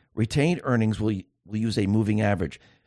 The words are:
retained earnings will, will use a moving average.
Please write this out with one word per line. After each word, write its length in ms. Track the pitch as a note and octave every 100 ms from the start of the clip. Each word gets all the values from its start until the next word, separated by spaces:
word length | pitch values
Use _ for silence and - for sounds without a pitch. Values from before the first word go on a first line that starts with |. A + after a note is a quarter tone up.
| _
retained 460 | - A2 D3 D3+ F3
earnings 380 | C#3 B2 A2 G2+
will, 200 | G#2+ G2 - _
will 120 | - G#2+
use 200 | A2+ G#2
a 120 | G2
moving 320 | A2 G#2 G#2+
average. 400 | G#2+ F#2+ D#2+ - _ _